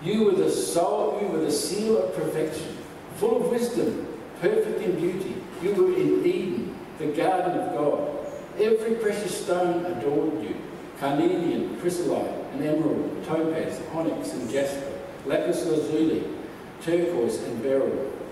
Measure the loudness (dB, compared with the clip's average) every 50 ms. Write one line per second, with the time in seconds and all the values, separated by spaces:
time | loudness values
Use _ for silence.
0 | -2 0 2 4 4 4 6 4 4 2 2 0 -2 0 2 2 2 2 2 2
1 | 0 0 0 0 -2 0 0 0 0 2 0 0 0 -2 -2 -2 2 4 4 4
2 | 2 0 0 -2 -2 -2 0 0 -2 -2 -2 -6 -8 -8 -10 -10 -12 -14 -14 -16
3 | -14 -14 -4 0 2 4 4 4 4 2 2 2 0 0 0 2 2 2 0 -2
4 | -6 -8 -8 -10 -12 -14 -10 0 2 2 4 4 2 0 -2 -2 0 0 0 2
5 | 0 0 0 -2 -4 -4 -6 -8 -8 -10 -10 -2 0 0 4 4 4 4 4 4
6 | 4 4 4 4 4 2 2 2 0 -2 -2 -2 -4 -4 -8 -10 -12 -14 -8 -4
7 | -4 -2 0 2 2 2 2 2 2 0 0 0 -2 -2 -2 2 2 2 2 2
8 | 0 -2 -4 -6 -8 -8 -10 -12 -12 -12 0 2 4 4 4 4 4 0 0 2
9 | 2 0 0 0 -2 -4 -4 -4 0 0 2 2 2 2 2 0 0 -2 -4 -2
10 | 0 2 2 2 2 2 0 -2 -4 -4 -6 -6 -8 -12 -12 -14 -14 -14 -10 -4
11 | -2 0 2 4 4 4 2 2 2 0 0 0 -2 -4 -4 -2 -2 -2 0 0
12 | 0 0 0 0 -2 -4 -4 -6 -8 -8 -6 -4 0 0 2 2 2 2 2 0
13 | 0 -2 -4 -6 -4 -2 0 0 2 2 0 0 -2 -2 -4 -6 -8 -6 -4 -2
14 | 0 0 0 -2 -4 -6 -6 -6 -4 -2 0 0 0 0 -2 -4 -6 -6 -6 -8
15 | -8 -10 -12 -10 -4 0 0 0 2 2 0 0 2 2 2 2 2 2 2 2
16 | 4 4 2 0 -2 -4 -6 -8 -10 -12 -12 -14 -14 -16 -14 -8 -2 2 2 2
17 | 2 2 2 2 0 0 0 -2 -4 -4 -4 -2 0 2 4 4 4 2 0 -2
18 | -4 -4 -6 -8 -10 -12